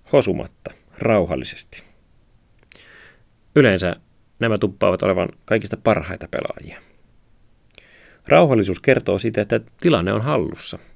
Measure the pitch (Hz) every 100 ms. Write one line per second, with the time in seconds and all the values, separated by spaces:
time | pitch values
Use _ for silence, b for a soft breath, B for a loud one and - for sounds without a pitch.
0 | - 143 104 87 - _ - - _ -
1 | 110 107 85 67 62 - - - - _
2 | _ _ _ _ _ _ _ b b b
3 | b b b _ _ 151 123 92 90 -
4 | _ _ _ - 117 104 104 95 98 92
5 | 98 92 - - - 113 - - 113 98
6 | 80 - - - - - - - - _
7 | _ _ _ _ _ _ _ b b b
8 | b b - 165 160 117 95 90 - 131
9 | - 95 113 110 104 113 113 _ 170 113
10 | 90 107 131 135 78 - - - -